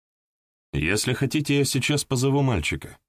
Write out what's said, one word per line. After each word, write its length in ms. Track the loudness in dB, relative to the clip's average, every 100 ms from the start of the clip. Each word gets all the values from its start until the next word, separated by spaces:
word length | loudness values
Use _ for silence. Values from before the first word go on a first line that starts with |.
| _ _ _ _ _ _ _
«Если 400 | -4 0 0 0
хотите, 440 | 0 0 0 0 2
я 60 |
сейчас 400 | 2 0 0 -2
позову 380 | -2 0 2 2
мальчика». 580 | 2 0 -2 -4 -8 -18